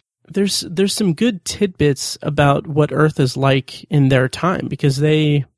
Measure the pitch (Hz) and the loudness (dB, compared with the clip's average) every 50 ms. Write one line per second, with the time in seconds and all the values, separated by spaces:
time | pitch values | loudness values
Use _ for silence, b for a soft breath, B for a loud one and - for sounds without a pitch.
0 | _ _ _ _ _ - - 190 202 190 - - - - 170 170 196 196 - - | _ _ _ _ _ -8 -4 -2 -2 -2 -2 -4 -6 -6 -2 -2 -2 0 0 0
1 | 214 180 156 - 220 247 214 175 - - - - 208 185 - - 147 147 135 - | 0 0 0 0 0 -2 -2 -4 -8 -10 -6 -4 -4 -4 -2 0 0 0 0 -2
2 | - - - - - 156 147 147 143 143 139 - - 165 139 151 147 143 131 139 | -6 -10 -10 -8 -6 -4 0 2 2 2 2 0 -2 -2 0 0 0 0 2 2
3 | 151 156 - - 139 127 - 139 135 135 135 135 - - - - - - - 147 | 2 2 2 0 0 0 0 0 2 2 2 2 -2 -6 -12 -20 -8 -2 2 2
4 | 135 131 135 127 127 127 - - - 175 196 - - - - - - 143 131 135 | 4 4 4 4 2 0 -2 -2 -2 -2 -2 -2 -4 -8 -4 -2 0 0 0 0
5 | 147 151 156 156 151 151 147 143 131 - _ | 0 2 2 2 2 2 0 0 -2 -4 _